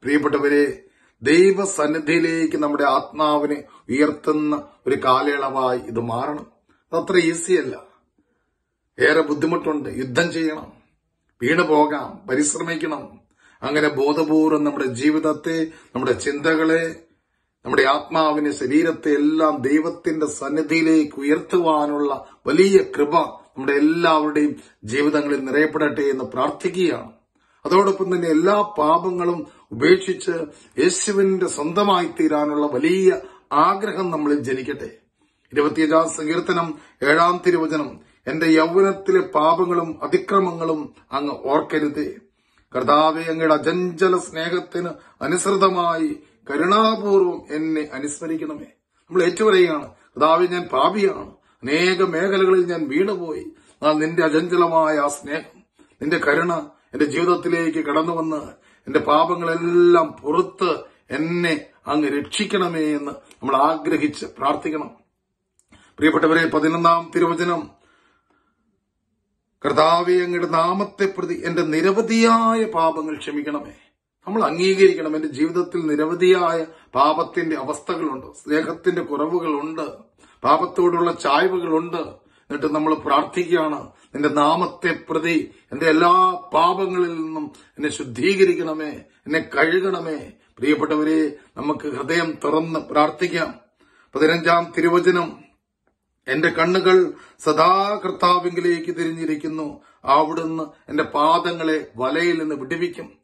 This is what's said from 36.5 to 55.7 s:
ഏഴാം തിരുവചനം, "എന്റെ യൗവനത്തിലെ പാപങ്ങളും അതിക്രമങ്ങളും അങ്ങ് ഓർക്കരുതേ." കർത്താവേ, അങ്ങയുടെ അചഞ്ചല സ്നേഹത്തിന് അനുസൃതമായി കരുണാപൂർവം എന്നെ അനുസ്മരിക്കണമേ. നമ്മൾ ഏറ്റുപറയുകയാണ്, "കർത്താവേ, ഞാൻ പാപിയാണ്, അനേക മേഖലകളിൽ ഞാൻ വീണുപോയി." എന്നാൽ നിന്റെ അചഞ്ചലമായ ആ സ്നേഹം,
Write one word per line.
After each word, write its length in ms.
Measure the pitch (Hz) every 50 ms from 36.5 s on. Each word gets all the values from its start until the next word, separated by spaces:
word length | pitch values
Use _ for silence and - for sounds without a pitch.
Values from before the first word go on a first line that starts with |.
| 180 170 170 160 151 - - - _ _ -
ഏഴാം 380 | 139 151 160 170 175 185 180 175
തിരുവചനം, 540 | 180 175 170 160 156 151 156 147 127 - - - _ _ _ _
"എന്റെ 200 | - 135 160 165
യൗവനത്തിലെ 760 | 160 160 160 160 165 170 190 190 196 190 - - - 185 185
പാപങ്ങളും 840 | - - - 151 151 160 170 170 180 175 175 175 165 - - - -
അതിക്രമങ്ങളും 880 | 147 151 185 190 - 202 196 190 180 170 165 165 160 160 151 147 - - _ _ _ 131
അങ്ങ് 220 | 139 143 143 127 117 -
ഓർക്കരുതേ." 720 | 131 139 156 156 - 160 156 147 147 - 151 147 - - - _ _ _ _ _ _ _ _ _ _ -
കർത്താവേ, 460 | 127 127 139 147 147 156 160 160 160 165
അങ്ങയുടെ 320 | 165 160 160 165 156 156
അചഞ്ചല 600 | 147 147 156 170 180 180 180 170 156 190 190 180
സ്നേഹത്തിന് 720 | 175 - - - 160 160 170 175 180 - - - 180 175 175 151 - - - _ _ -
അനുസൃതമായി 960 | 143 165 180 - 190 202 196 190 190 180 175 175 170 170 160 160 151 - - - _ _ _ _ -
കരുണാപൂർവം 920 | 139 147 165 180 202 214 220 220 196 190 196 208 196 196 185 180 170 160 - -
എന്നെ 380 | 147 151 160 160 160 156 151 151 -
അനുസ്മരിക്കണമേ. 720 | 131 143 147 - - 165 165 160 160 160 151 151 147 - - _ _ _ _ _
നമ്മൾ 280 | _ _ _ 170 185 165
ഏറ്റുപറയുകയാണ്, 680 | 175 - - 220 214 190 185 180 170 156 147 143 -
"കർത്താവേ, 580 | - _ _ _ _ 127 143 156 160 165 180
ഞാൻ 160 | 175 180 180 170
പാപിയാണ്, 680 | 160 - 131 143 160 185 214 196 185 - - - - - _ _ _ _ _ -
അനേക 400 | 123 143 165 175 180 185 175 190
മേഖലകളിൽ 640 | 180 165 160 180 196 196 190 190 185 185 185 180
ഞാൻ 220 | 170 175 165 156 135
വീണുപോയി." 640 | 131 156 190 208 208 180 170 165 151 147 - - - _ _ _ _ _ -
എന്നാൽ 100 | 151 156
നിന്റെ 300 | 151 156 160 170 175 170
അചഞ്ചലമായ 760 | 160 147 156 175 175 175 175 175 165 165 160 160 156 156 151
ആ 100 | 147 147
സ്നേഹം, 520 | 143 - - 143 147 160 156 - _ _ _ _